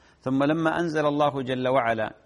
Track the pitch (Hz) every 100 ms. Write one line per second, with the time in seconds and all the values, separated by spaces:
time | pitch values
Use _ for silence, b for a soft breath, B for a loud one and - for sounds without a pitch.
0 | b b 131 135 143 160 160 160 170 151
1 | 151 147 147 139 127 127 127 131 117 113
2 | 107 -